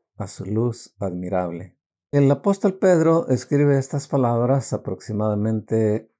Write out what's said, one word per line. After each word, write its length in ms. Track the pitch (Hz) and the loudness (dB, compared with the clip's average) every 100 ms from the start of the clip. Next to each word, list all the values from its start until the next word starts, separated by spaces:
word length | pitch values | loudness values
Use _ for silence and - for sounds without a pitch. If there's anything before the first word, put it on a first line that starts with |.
| _ - | _ -12
a 120 | 98 | -12
su 180 | - 92 | -10 -4
luz 500 | 107 120 113 - - | -2 -2 -4 -12 -8
admirable". 760 | 98 90 90 92 90 85 92 _ _ _ _ | -6 -6 -4 -2 -2 -6 -12 _ _ _ _
El 180 | 143 139 | 2 2
apóstol 480 | 143 - 196 202 190 | 2 0 0 0 2
Pedro 520 | 190 175 160 165 160 | 2 4 4 2 2
escribe 500 | 127 - 147 147 139 | -2 0 2 4 2
estas 280 | 135 143 - | 0 -6 -2
palabras 680 | 143 120 117 120 135 - | 0 0 2 2 0 -2
aproximadamente 1400 | 104 - 95 - 107 107 104 107 110 104 113 107 107 - _ | -6 -6 -8 -6 -4 -2 0 0 -2 -2 0 2 0 -4 _